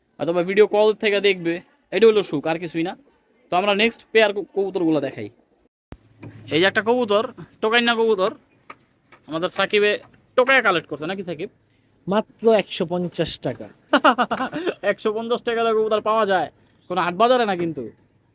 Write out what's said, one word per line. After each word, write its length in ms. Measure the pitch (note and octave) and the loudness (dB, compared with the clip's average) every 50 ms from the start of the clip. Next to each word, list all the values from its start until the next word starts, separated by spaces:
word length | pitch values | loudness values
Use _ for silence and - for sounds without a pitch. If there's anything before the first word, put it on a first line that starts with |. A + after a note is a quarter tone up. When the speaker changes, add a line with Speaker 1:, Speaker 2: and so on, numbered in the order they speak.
| _ _ _ | _ _ _
Speaker 1:
হয়তো 160 | - D3 D#3 E3+ | -6 -4 -2 -2
বা 100 | F3+ E3+ | -2 -2
ভিডিও 240 | F#3 G3 G3+ G#3+ | 2 4 4 4
কল 260 | G3 - G#3 G#3+ G#3+ G#3+ | 4 4 2 2 2 2
থেকে 280 | G#3 A3+ G#3+ G3+ G3+ | 0 -2 -2 0 2
দেখবে। 400 | G3 G3+ F#3+ F#3 E3+ E3 E3 F3+ - _ _ _ _ _ | 2 0 0 0 -2 -6 -6 -6 -8 _ _ _ _ _
এটা 160 | - F#3+ A3 | 2 4 6
হলো 160 | A3+ A3 G#3 F3+ | 6 6 4 0
সুখ, 240 | - E3 C#3+ C3 | -2 -4 -4 -4
আর 120 | D#3+ E3 E3+ | -4 -4 -6
কিছুই 240 | F3+ D#3+ - E3 E3 | -6 -6 -6 -4 -4
না। 140 | F#3 A3 - _ _ _ _ _ _ _ _ _ _ | -4 -6 -10 _ _ _ _ _ _ _ _ _ _
তো 60 | F3 | -2
আমরা 200 | F3 G3 G#3 G3+ | 0 0 0 2
নেক্সট 260 | G3 A3 A#3 - - - _ | 2 2 0 -2 -4 -8 _
পেয়ার 220 | - A3 A3 G#3 G3+ | 2 4 4 2 2
ক-, 120 | G#3 E3+ - - | -4 -8 -6 -4
কবুতরগুলো 460 | G3 G3 F#3+ F#3 F#3+ F3 D#3+ D#3 D3 | -4 -4 -2 -2 -2 0 0 0 0
দেখাই। 280 | C#3 C3 - B2 G#2+ G#2 - _ _ _ _ _ _ _ _ _ _ _ - - _ _ _ _ - - - - - - | -2 -4 -8 -10 -14 -14 -16 _ _ _ _ _ _ _ _ _ _ _ -20 -20 _ _ _ _ -20 -20 -18 -20 -8 -2
এই 80 | C3+ D#3 | 0 2
যে 60 | F3+ | 2
একটা 160 | F#3+ F#3 A3+ | 2 2 0
কবুতর, 500 | G3 A3+ A#3+ B3+ B3 G3+ G3+ G#3 A#3 B3 A3+ - D#3+ - _ _ | 0 0 0 0 0 2 0 0 0 -2 -8 -18 -20 -20 _ _
টোকাইনা 340 | - A3 A3 A#3+ A#3+ A#3+ A#3 | -2 0 2 2 2 2 2
কবুতর, 380 | A3+ A3+ A3+ A3 F#3 F#3 A3 - - _ _ _ _ _ - - _ _ _ _ _ _ _ - - _ | 2 2 2 2 2 0 -2 -4 -6 _ _ _ _ _ -20 -20 _ _ _ _ _ _ _ -20 -20 _
আমাদের 220 | - D3+ D#3+ F3 F3 | -10 -6 -4 -4 -4
সাকিবে 500 | - - G3 F#3+ - G#3 G3+ G#3 G#3 - - - _ _ _ _ _ | -2 -4 -2 0 0 2 2 2 0 -2 -6 -14 _ _ _ _ _
টোকাইয়া 260 | - B3+ B3+ C4+ C4 | 2 2 4 4 4
কালেক্ট 260 | A3+ G#3 F3+ D#3+ - - | 4 2 2 0 -2 -6
করছে 160 | D#3 C#3 D#3 | -10 -8 -8
নাকি 180 | D#3+ G3 G3 F#3 | -8 -8 -8 -8
সাকিব? 260 | F3 E3 C#3+ F3+ - _ _ _ _ _ _ _ _ _ _ _ | -10 -10 -10 -10 -12 _ _ _ _ _ _ _ _ _ _ _
Speaker 2:
মাত্র 460 | E3+ F#3+ G#3+ G#3+ - _ _ G#3 A3+ A3+ | -4 -2 -2 -2 -4 _ _ 2 4 4
একশো 320 | G3+ F3+ - - - F#3+ | 4 2 -2 -6 -6 -6
পঞ্চাশ 540 | D#3 F3+ F3+ F3+ E3+ - - D#3+ - - - | -4 -4 -4 -4 -4 -4 -4 -4 -4 -6 -6
টাকা। 280 | - D3 A#2+ - A2 G2 - _ _ _ | -6 -8 -8 -8 -12 -18 -20 _ _ _
Speaker 1:
<laughs> 920 | - C4+ - D4+ B3 B3+ A#3+ - A#3+ G3+ B3+ - - D4 F4 F4 - - | 0 2 2 2 2 2 -2 -4 -4 -6 -6 -6 -8 -8 -8 -8 -8 -4
একশো 320 | - G3+ G3+ - - A3 G#3 | -4 -4 -4 -2 -4 -4 -4
পঞ্চাশ 280 | A3 A3+ A3+ A#3+ A#3 | -4 -4 -4 -4 -4
টাকা 200 | - B3 A#3 A3+ A3+ | -4 -4 -2 0 0
দিয়ে 100 | A3+ A3 | 0 0
কবুতর 280 | A3 A3 A3 A3 G#3 | 0 0 0 0 0
পাওয়া 240 | G#3 G#3+ A3 A3+ G#3+ | 0 0 0 2 2
যায় 260 | G3 G3 F3+ D3+ B2+ - _ _ _ _ _ _ | 2 2 0 0 -4 -8 _ _ _ _ _ _
কোনো 140 | - F3+ F#3 | -6 -4 -2
হাট 120 | E3 F3 F3 | -2 -2 0
বাজারে 320 | F3+ A3+ A#3+ B3+ B3+ A#3 | 2 4 4 4 4 2
না 100 | G#3 F#3+ | 0 -2
কিন্তু, 340 | F3 F3 E3+ D#3 C#3 A#2+ G#2+ - _ _ _ _ _ _ _ | -2 -4 -4 -6 -6 -10 -12 -14 _ _ _ _ _ _ _